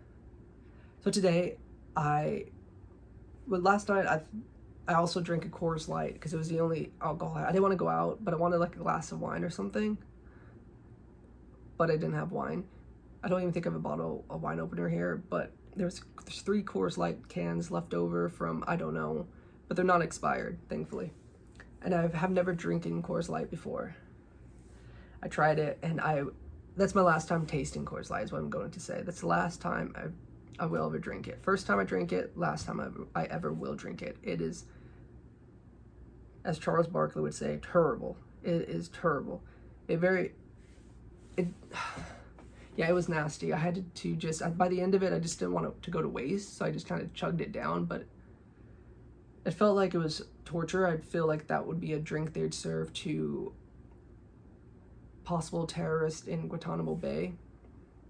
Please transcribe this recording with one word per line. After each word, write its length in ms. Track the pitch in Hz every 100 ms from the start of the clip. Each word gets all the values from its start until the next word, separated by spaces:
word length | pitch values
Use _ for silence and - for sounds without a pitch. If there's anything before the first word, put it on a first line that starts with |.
| - - - - - - - - - -
So 100 | 202
today, 460 | 196 180 170 175 - - - - 160
I, 500 | 147 151 151 143 - - - - - - - - - - -
well, 140 | 180
last 260 | 185 202 208
night, 180 | 196 175
I, 140 | 156 - 214 - - - - -
I 80 |
also 280 | 170 175 185
drank 240 | 170 170 165
a 20 |
Coors 400 | - 165 160 160
Light 320 | 160 156 -
'cause 140 | 156
it 20 | 160
was 120 | 160
the 120 | 160
only 320 | 165 160 - -
alcohol 360 | 156 151 165 156
I, 80 |
I 20 | 151
didn't 160 | 185
wanna 140 | 196 185
go 120 | 165
out, 340 | 160 170 -
but 120 | 208
I 20 | 165
wanted, 220 | 175 170
like, 180 | 170 165
a 40 |
glass 320 | 165 160 156
of 80 | 165
wine 240 | - 170
or 60 | 175
something. 460 | 170 202 214 214 214 - - - - - - - - - - - - - - - - - -
But 140 | 165
I 40 |
didn't 200 | 156 160
have 160 | 151 160
wine. 340 | 151 135 165 180 - - - - -
I 60 | -
don't 120 | 185
even 120 | 180
think 140 | 170 -
I 40 |
have 60 | 160
a 40 |
bottle 440 | 160 82 82 76 -
of 120 | 80
wine 180 | 76 82
opener 280 | 80 87 87
here, 340 | 85 87 - -
but 240 | 175 - - -
there 120 | - 175
was, 140 | - - -
there's 160 | - -
three 220 | - 208
Coors 340 | 202 190 180 170
Light 320 | 170 170 -
cans 420 | 180 170 - 170
left 240 | 170 170
over 340 | 87 87 - 85
from, 340 | - 85 80 -
I 80 | 85
don't 180 | 80
know, 320 | 80 76 78 - - - - -
but 100 | 175
they're 80 |
not 160 | 180 175
expired, 580 | 160 - - 64 - 170 -
thankfully. 440 | 76 78 69 165 - - - - - - -
And 120 | 190
I 140 | 175 170
have 220 | 160 185
never 220 | 180 180
drinking 500 | 170 175 170 170 170
Coors 260 | 170 170 170
Light 220 | 156 160
before. 460 | - - - - - - - - - - - - - - - - -
I 80 | 175
tried 300 | - 156 156
it, 200 | 147 -
and 180 | 170 156
I, 220 | 151 151 143 - - - - -
that's 180 | 190
my 80 | 196
last 260 | 180 165 -
time 160 | 170
tasting 400 | 151 147 143 147
Coors 240 | 143 - -
Light 160 | -
is 80 | -
what 60 | -
I'm 120 | 73
going 200 | - -
to 100 | 175
say. 220 | - -
That's 180 | 180 175
the 60 | 170
last 340 | 175 175 -
time 340 | 170 - - -
I, 640 | - - - - - -
I 40 | 165
will 200 | 165 156
ever 120 | 156
drink 280 | - - -
it. 140 | -
First 240 | - 196 -
time 140 | 202
I 40 |
drink 280 | 190 185 175
it, 260 | 180 - -
last 280 | 170 - -
time 420 | - 64 - - 85
I, 60 |
I 20 |
ever 280 | 80 80 80
will 220 | 80 67
drink 260 | 69 - -
it. 160 | - -
It 180 | - -
is, 260 | 82 175 - - - - - - - - - - - - - - - - - -
as 140 | - 165
Charles 280 | - 160 165
Barkley 360 | 165 156 156
would 120 | 151
say, 240 | - - - -
terrible. 440 | 175 156 113 - - - -
It 240 | - 170 -
is 200 | 165 170
terrible. 520 | - 170 139 - - - - - - -
It 100 | 165
very, 360 | 180 185 165 - - - - - - - - - - -
it, 120 | 175 - -
<sighs> 1040 | - - - - - - - - - - -
yeah, 120 | 165
it 40 |
was 160 | 180 175
nasty. 440 | 160 151 - 160
I 60 | 160
had 160 | 175 180
to, 60 |
to 340 | 180 - 170 165
just, 260 | 160 160
I, 80 | 170
by 180 | 170 180
the 120 | 180
end 140 | 185
of 80 | 190
it, 100 | 185
I 60 | 170
just 200 | 165 -
didn't 160 | 180
want 120 | 175 160
it 160 | -
to 80 | -
go 120 | 170
to 60 | -
waste, 480 | - 131 196 - -
so 100 | 160
I 40 |
just 160 | 156 -
kinda 220 | 170 165
chugged 260 | - 165 170
it 100 | -
down, 360 | 117 143 170 170
but 180 | - - - - - - - - - - - - - - - -
it 60 |
felt 220 | 170 208
like 200 | 202 190
it 40 | 175
was 240 | 156 - - -
torture. 420 | - 165 160 185 185
I'd 180 | 160
feel 220 | - 170 160
like 200 | 156 -
that 200 | 156 -
would 140 | 165
be 140 | 156
a 40 | 151
drink 360 | 156 156 156
they'd 200 | 165 160
serve 380 | - 165 165 -
to 580 | - - 78 76 71 - - - - - - - - - - - - - - - - - -
possible 420 | - 170 - 170 160
terrorist 600 | 170 165 160 160 156 -
in 200 | 165 165
Guantanamo 460 | 165 165 165 160
Bay. 400 | 160 143 147 180 175 - - - - - - -